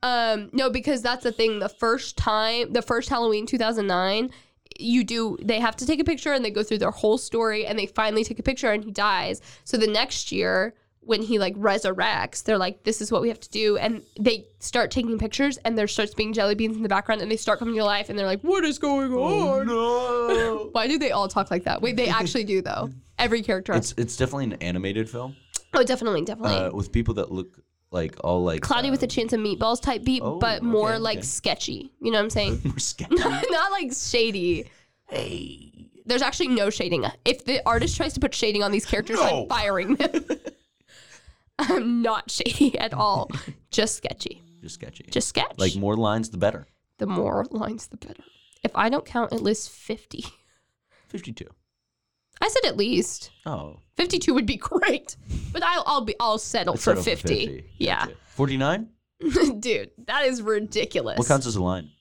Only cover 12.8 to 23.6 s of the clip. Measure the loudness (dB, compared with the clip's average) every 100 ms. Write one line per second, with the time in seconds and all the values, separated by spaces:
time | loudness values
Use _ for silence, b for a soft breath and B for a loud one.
12.8 | -4 -4 0 0 0 -4 -8 0 2 2
13.8 | 0 -2 -8 0 2 2 -6 _ -4 0
14.8 | 0 0 -2 -2 -2 0 0 0 -2 0
15.8 | 0 0 -2 0 -2 2 2 2 0 0
16.8 | 0 0 0 -2 0 -2 0 0 0 0
17.8 | 2 0 -2 -2 -2 -2 2 2 2 0
18.8 | 0 2 2 0 2 2 2 2 2 0
19.8 | 2 0 0 0 2 2 2 -2 -2 -2
20.8 | 0 2 2 0 0 -2 0 -2 -2 -2
21.8 | -2 0 2 2 0 -2 0 0 -2 -4
22.8 | -6 -10 -20 -2 0 0 0 -4